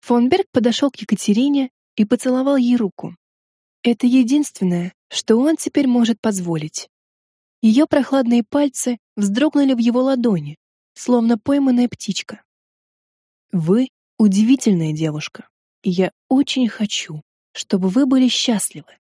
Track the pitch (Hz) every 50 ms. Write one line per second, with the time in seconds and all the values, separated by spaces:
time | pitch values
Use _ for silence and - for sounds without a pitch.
0 | _ - 240 240 240 254 349 381 392 _ _ 254 214 240 233 - 277 285 - -
1 | 214 - 220 - - - 202 214 262 285 285 277 269 254 _ _ _ _ _ -
2 | 214 208 247 247 - 254 254 254 262 277 285 269 240 240 247 240 220 190 _ -
3 | - 170 175 _ _ _ _ _ _ _ _ _ _ _ _ _ _ 240 233 -
4 | - 247 247 262 247 220 269 302 294 - _ - 196 180 175 175 175 185 _ _
5 | _ _ - - - - 220 233 262 302 330 - - - _ 294 277 262 240 247
6 | 233 226 226 _ - 220 202 190 180 170 165 156 151 156 _ - - _ _ _
7 | _ _ _ _ _ _ _ _ _ _ _ _ - 220 214 254 311 - - 294
8 | 254 - 269 269 262 233 240 240 220 _ - 285 294 285 _ - - 254 240 -
9 | _ _ _ - 202 196 202 240 285 311 - 294 285 269 269 233 226 240 226 247
10 | 254 269 269 254 233 240 202 165 147 147 151 _ _ _ _ _ _ _ _ -
11 | - - 247 240 226 226 233 214 _ - 277 285 277 269 247 240 247 240 - _
12 | - - 185 - - - - - _ _ _ _ _ _ _ _ _ _ _ _
13 | _ _ _ _ _ _ _ _ _ _ - 180 156 160 190 240 262 - _ _
14 | _ _ _ _ 220 208 190 196 214 226 269 262 - 233 196 170 160 156 156 151
15 | 160 156 151 151 - - _ - - _ _ _ _ _ _ _ _ 196 180 175
16 | 185 175 _ _ _ _ 262 262 285 - - 262 254 220 - - 220 208 - -
17 | - - 160 151 - _ _ _ _ _ _ - - _ - 190 185 190 180 247
18 | 285 262 269 262 262 247 - - - - 226 196 - - - 156 - _ - _
19 | _